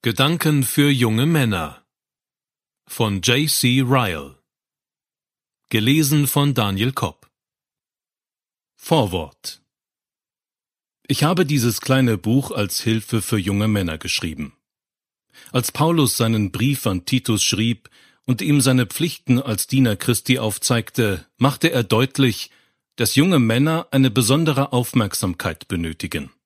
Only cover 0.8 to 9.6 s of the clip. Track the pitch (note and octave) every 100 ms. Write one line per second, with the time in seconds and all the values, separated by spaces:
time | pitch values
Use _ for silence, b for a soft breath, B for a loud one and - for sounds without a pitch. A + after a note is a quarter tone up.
0.8 | C#3+ C#3 A#2 A2 C#3+ D#3+ B2 F#2+ D2+ -
1.8 | _ _ _ _ _ _ _ _ _ _
2.8 | _ - A2+ G2 A#2+ B2 D3+ - B2+ B2+
3.8 | B2+ C3+ A2 D#2+ C#2 - _ _ _ _
4.8 | _ _ _ _ _ _ _ _ _ A2
5.8 | A2 D3+ D3 D3+ C#3+ - C#3+ B2+ G#2 G2
6.8 | A#2 - E2+ - _ _ _ _ _ _
7.8 | _ _ _ _ _ _ _ _ _ _
8.8 | - D#3+ G#2 F2+ D2+ _ - -